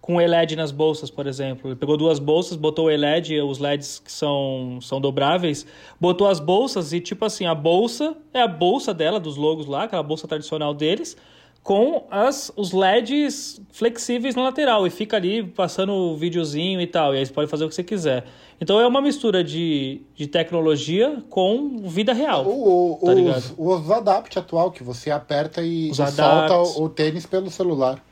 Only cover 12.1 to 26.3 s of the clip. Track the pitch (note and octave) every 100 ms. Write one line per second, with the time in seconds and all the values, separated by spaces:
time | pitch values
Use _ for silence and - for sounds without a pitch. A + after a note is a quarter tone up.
12.1 | G3 A#3+ C#4 - - G3 F#3 F#3+ G#3+ A3
13.1 | C#4+ C#4+ G#3+ - - G3+ - A3+ A#3+ -
14.1 | A#3+ B3+ B3 B3+ C4 C#4+ A3 F#3 - G#3+
15.1 | A3 F3+ A3 F#3+ - F3+ - F#3+ G3 F3+
16.1 | D#3 E3+ F3 D#3+ D3 F3 F#3 F3 F3 D3+
17.1 | C#3 C3+ - D3+ D#3 D#3 D3+ F3+ G#3 D#3
18.1 | B2+ A#2+ - - _ D#3+ G3+ A#3+ B3+ C#4+
19.1 | C#4+ A3+ F#3+ E3+ D#3 E3+ D3+ C3+ C3+ -
20.1 | _ D3 E3+ D#3+ E3+ D#3+ D3 B2+ F3+ B3+
21.1 | D4 - - F#3 A3+ C#4+ B3 F#3+ E3 G#3+
22.1 | A#3 D4 F3+ C3+ B3 A3+ F3+ F3+ - F3
23.1 | F#3 F3 C3 B2 - D#3+ F#3 D#3 A3 G#3
24.1 | G3 A#3 - F3 E3 F3+ F3 B2 B2 -
25.1 | D3 - C#3+ D#3 D#3+ E3 E3+ D#3+ C#3+ C#3+
26.1 | C#3+ D3